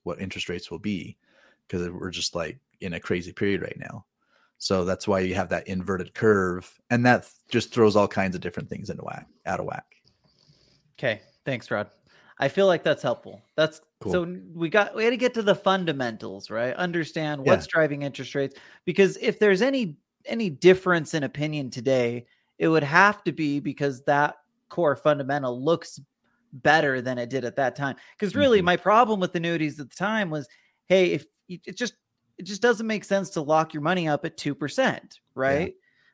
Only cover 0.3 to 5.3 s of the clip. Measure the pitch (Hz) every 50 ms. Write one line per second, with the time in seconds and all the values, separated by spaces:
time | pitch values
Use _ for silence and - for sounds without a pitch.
0.3 | - 95 - - 90 87 - - 85 80 104 104 101 87 - - - _ _ _
1.3 | _ _ _ _ _ _ _ - - 90 87 87 90 87 82 95 85 87 - -
2.3 | - 87 82 78 - - _ _ _ - 101 92 82 78 - - 104 90 87 92
3.3 | - - 104 101 101 87 - - - - - - - 113 - _ _ _ _ _
4.3 | _ _ _ _ _ - - - 101 92 87 92 92 - - 104 98 95 92 92